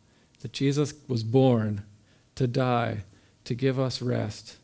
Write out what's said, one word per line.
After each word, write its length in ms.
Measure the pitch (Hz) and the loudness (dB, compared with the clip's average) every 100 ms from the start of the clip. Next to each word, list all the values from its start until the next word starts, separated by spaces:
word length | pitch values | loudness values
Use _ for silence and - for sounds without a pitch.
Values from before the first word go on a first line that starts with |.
| _ _ _ _ | _ _ _ _
that 100 | 120 | -12
Jesus 420 | - 139 143 143 - - | -2 0 0 -2 -4 -4
was 160 | 123 | -4
born 600 | 110 131 131 120 110 104 104 - _ _ _ - | 2 6 6 4 2 -4 -8 -20 _ _ _ -4
to 100 | 127 | -2
die, 600 | 123 127 120 113 107 - - _ _ - | 0 0 0 0 -4 -10 -18 _ _ -8
to 100 | 120 | -2
give 240 | 131 131 | 0 0
us 220 | 131 123 | -2 -2
rest, 560 | 120 117 110 - - - | -2 -2 -2 -8 -16 -20